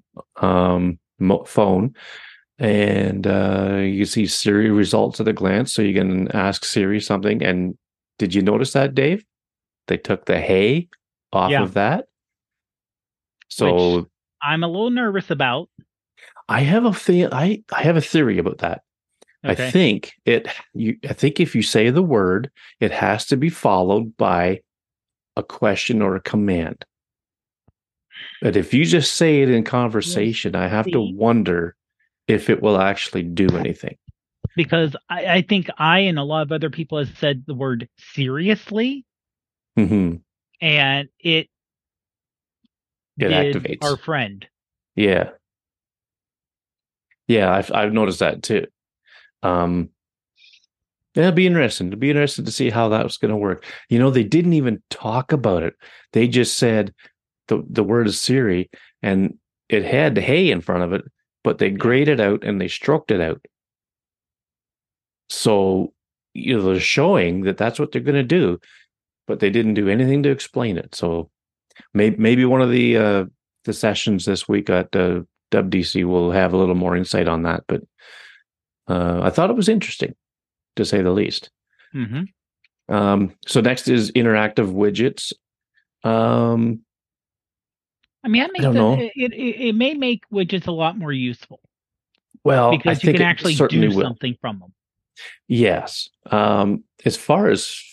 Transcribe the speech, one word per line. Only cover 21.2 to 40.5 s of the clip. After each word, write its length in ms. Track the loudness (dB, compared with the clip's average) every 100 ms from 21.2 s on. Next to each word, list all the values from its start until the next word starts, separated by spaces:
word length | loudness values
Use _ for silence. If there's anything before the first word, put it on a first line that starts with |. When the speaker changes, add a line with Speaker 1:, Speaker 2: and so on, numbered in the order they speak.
| -2 0
Speaker 1:
if 160 | 0 0
you 60 |
say 280 | 2 2 4
the 140 | 2
word, 480 | 2 2 2 0 -4 _ -16 -4
it 100 | -4
has 340 | -2 -2 -2 0
to 100 | 0
be 120 | 0
followed 680 | 0 0 2 2 0 -2 -2
by 420 | 0 0 0 -4 _ _ _ _ _ _ _ -10
a 60 |
question 580 | -10 -2 -2 0 -2 0
or 140 | 0 -2
a 40 |
command. 600 | -4 -2 0 -2 -4 -10 -18 _ _ _ _ _ _ _ _ _ _ _ _ -20 -20 -4
But 160 | 0 0
if 160 | 2
you 100 | 2
just 300 | 4 2 2
say 280 | 2 4 4
it 80 | 4
in 140 | 2
conversation, 920 | 0 -2 0 -2 -2 -2 -2 -2 -4 -2
I 120 | -2
have 180 | -2 0
to 60 |
Speaker 2:
See? 220 | -2 -2 0
Speaker 1:
wonder 600 | 2 2 2 -2 -4 -10 _ _ _ _ -2
if 220 | 0 2
it 120 | 2
will 160 | 2 2
actually 460 | 2 -2 -6 -6
do 240 | -4 0 2 2
anything. 420 | -2 -6 -12 -14 _ _ _ _ -8 -4
Speaker 2:
Because 380 | 0 0 0 -4 -10
I, 160 | -6 0
I 160 | 0
think 260 | 2 -2 -2 -2
I 220 | 2 2
and 200 | 2 -2
a 40 |
lot 180 | -4 -4
of 100 | -4
other 180 | -4 -6
people 280 | -8 -8 -6
have 200 | -6 -4
said 280 | -4 -4 -8
the 60 | -6
word 320 | -4 -4 -8 _
seriously, 1080 | -12 -6 -4 -2 -2 -2 -4 -4 -4 -6 -14 _ _ _ _ _ _ -2
Speaker 1:
Mm-hmm. 380 | 2 2 0 -4 _ _ _